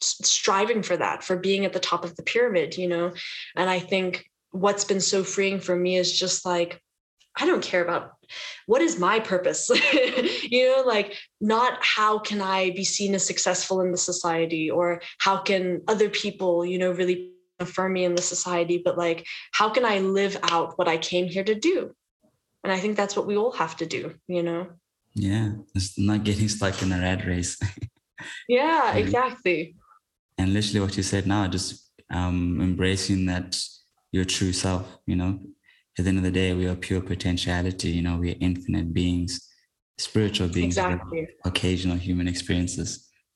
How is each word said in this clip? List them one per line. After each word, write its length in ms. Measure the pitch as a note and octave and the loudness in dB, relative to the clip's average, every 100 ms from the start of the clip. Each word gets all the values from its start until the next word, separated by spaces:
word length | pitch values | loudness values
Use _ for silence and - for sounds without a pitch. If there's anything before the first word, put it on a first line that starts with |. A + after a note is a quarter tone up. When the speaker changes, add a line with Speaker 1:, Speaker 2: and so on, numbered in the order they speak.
Speaker 1:
s-, 160 | - - | -4 0
striving 600 | - - - F#3+ G#3+ A3+ | 2 2 2 2 2 0
for 120 | F3 E3 | 0 0
that, 260 | G#2 - | 0 -2
for 140 | - F3+ | -2 -2
being 280 | F#3+ G3 G3 | 0 0 0
at 80 | |
the 60 | F#3 | -2
top 260 | - E3+ E3+ | -2 -2 -4
of 100 | E3 | -8
the 80 | |
pyramid, 540 | E3+ A3+ B3 F#3 C#3+ - | -2 2 2 2 0 -2
you 100 | F3+ | -2
know? 260 | E3+ F3 F3 - - - - | 0 -2 -4 -12 -12 -8 -2
And 120 | F#3 | 0
I 100 | F#3 | 0
think 460 | F3+ F#3+ F#3 F3+ - _ _ | 0 0 0 -4 -10 _ _
what's 340 | F#3+ G3+ G3+ - | 0 0 2 0
been 160 | G3 | 0
so 220 | F3+ G3 | 2 0
freeing 360 | F#3 - G3 G3 | 0 0 0 0
for 160 | F#3 F3+ | -2 0
me 220 | F3+ F#3 | 2 2
is 200 | F3+ - | 2 0
just, 280 | F#3 - F#3 | 0 -2 0
like, 360 | F3 E3+ - _ _ _ _ _ - | 0 0 -4 _ _ _ _ _ -2
I 60 | D#4+ | 2
don't 180 | B3 | 2
care 200 | - F3+ | 2 0
about 300 | F3 E3+ - - - - - - - | 0 -2 -4 -18 -20 -14 -14 -6 2
what 160 | B3 | 4
is 180 | E4 F3+ | 4 2
my 200 | F3 A3 | 2 2
purpose, 500 | A3 F#3 D3+ D#3 - | 2 0 2 0 2
<laughs> 240 | B3 - C4+ B3 B3 A#3 - | 4 4 4 2 2 0 -2
you 240 | - B3 B3+ | 0 4 4
know, 160 | C4 B3+ | 4 4
like, 300 | G#3+ G3+ - - - | 2 0 -6 -16 -4
not 380 | G#3 A3 B3 - | 0 4 2 0
how 380 | - - G#3+ G#3+ | -2 2 4 2
can 220 | - G#3 | -2 -4
I 300 | F#3+ F#3+ F#3 | 0 2 0
be 120 | F3+ | 0
seen 300 | F#3 - G3+ G3 | -2 -2 0 0
as 100 | - | 0
successful 560 | - F#3 F3+ - F#3+ | 0 0 0 0 0
in 100 | F#3 | 2
the 60 | F3 | 0
society 720 | - F3+ F3 E3 E3 D#3+ D#3 | -2 -2 0 0 0 0 0
or 320 | E3+ F3 E3+ - - | 0 0 -2 -6 -2
how 180 | G3 F#3+ | 0 2
can 440 | G3+ F#3+ F3+ F3 - | 2 0 0 -2 0
other 220 | G#3+ G#3 | 2 2
people, 560 | - G#3 - F#3 E3+ F3 | 0 -6 -2 2 2 2
you 120 | F3+ | 0
know, 120 | F3+ | 0
really 400 | F3 F3+ F3+ F3+ - _ - | 0 0 0 -4 -16 _ -10
affirm 340 | F3+ - F#3+ | -6 -2 0
me 100 | F#3 F3+ | 2 2
in 100 | F3 | 2
the 60 | |
society, 600 | F3+ F3 F3+ F3 E3+ F3 | 0 -2 -2 0 0 0
but, 140 | F3 E3+ | 0 0
like, 280 | E3+ E3 - - - | 0 -2 -6 -14 -4
how 160 | - G#3+ | 0 2
can 160 | A#3 A#3+ | 2 2
I 140 | G3+ | 2
live 380 | F#3+ G3 G3 - | 2 2 0 -2
out 340 | E3+ E3+ D#3+ - | 0 0 0 0
what 100 | E3+ | 0
I 100 | E3 | 0
came 300 | - F3+ F3+ | 0 -2 -2
here 160 | F3+ | -2
to 120 | G3 G#3+ | -2 0
do? 360 | D#4+ F4 - - _ _ _ _ _ _ | 0 0 -2 -10 _ _ _ _ _ _
And 100 | - | -4
I 60 | F#3 | -2
think 180 | G#3 G#3 | -2 0
that's 180 | G3 - | 0 0
what 120 | F#3 | 0
we 100 | G3+ | 0
all 140 | A#3 | 0
have 240 | - E3 - | 0 -4 -4
to 80 | D#3+ | -6
do, 300 | C3+ D3 - - | -6 -8 -10 -6
you 160 | F3 | -4
know? 240 | E3+ E3+ F3+ F3 _ _ _ | -2 -4 -8 -14 _ _ _
Speaker 2:
Yeah, 380 | G#2+ G2 G#2+ G#2+ G#2+ - G2 | -4 0 0 0 -4 -6 -4
just 220 | F#2+ - | -4 0
not 240 | G2+ G#2 | 2 2
getting 260 | G#2 G2+ G#2+ | 2 2 0
stuck 320 | - G2 G2 | 0 -2 0
in 100 | F#2+ | -2
a 80 | F2+ | 0
rat 260 | F2+ F#2 F#2 | 0 0 -2
race. 340 | F2+ F2 - | -2 -2 -4
<laughs> 60 | G2 - - _ _ - - - - | -6 -6 -12 _ _ -18 -16 -10 0
Speaker 1:
Yeah, 460 | A#3+ D4+ D#4+ A#3 G#3 | 2 4 2 2 2
Speaker 2:
Yeah. 20 | |
Speaker 1:
exactly. 800 | - A#3+ B3+ A#3+ F#3 D#3+ E3+ - _ _ _ _ _ - | 2 2 0 -2 0 0 -2 -12 _ _ _ _ _ -2
Speaker 2:
And 160 | F#2+ | 0
literally 280 | G2+ G#2 G#2 | 2 2 2
what 160 | G2 G2 | 0 0
you 60 | |
said 220 | F2+ G2 F#2+ | -2 0 0
now, 220 | G2+ F#2+ | 0 0
just, 440 | F2+ - - _ _ - | -2 -4 -10 _ _ -8
um, 500 | F2 F2+ F2+ F2 F2 | -2 0 0 0 2
embracing 640 | F#2 F2+ F#2 G2 - G2 F#2 | 0 2 0 0 0 0 2
that 300 | F2+ F2+ - - - _ _ _ | -2 -4 -6 -8 -12 _ _ _
your 140 | F#2+ F#2 | -2 0
true 260 | - F#2+ | 0 0
self, 320 | F2+ F#2+ F2+ F#2 - - | 0 0 -2 -4 -10 -2
you 100 | F2+ | 0
know? 240 | F2+ F#2+ - - _ _ _ - | 0 -2 -8 -20 _ _ _ -2
At 80 | F#2 | 0
the 40 | |
end 80 | F#2+ | 2
of 40 | |
the 80 | F#2 | 2
day, 220 | F2+ F#2 | 2 2
we 120 | F2+ F2+ | 0 0
are 100 | F#2 | -2
pure 260 | - F#2 | -2 -2
potentiality, 880 | F2 F2 F#2 F2 - F2 F#2 F#2 F2 | -2 -4 -2 0 0 0 0 -2 -2
you 100 | E2+ | 0
know, 140 | F2 E2+ | 0 0
we 160 | F2 | -2
are 60 | - | 0
infinite 540 | F2+ F2 - - E2 | -2 -2 -2 -2 0
beings, 520 | E2 F2+ F2 F2 - - _ _ _ _ - | 0 2 0 -2 -6 -12 _ _ _ _ -12
spiritual 500 | - A2 G#2 - F2 | -2 2 2 2 0
beings 300 | F2 F2 F2+ | 0 0 2
with 80 | F3+ | 0
Speaker 1:
Exactly. 420 | F2+ - E3 D#3+ - | 0 -4 -8 -8 -6
Speaker 2:
occasional 540 | - - F#2 F#2 F#2 F2 | -4 0 0 0 0 -2
human 300 | F2+ F2+ F2+ | 0 0 0
experiences. 800 | F2 - F2+ F2 E2+ E2+ - _ _ _ | -2 -2 0 0 -2 -6 -8 _ _ _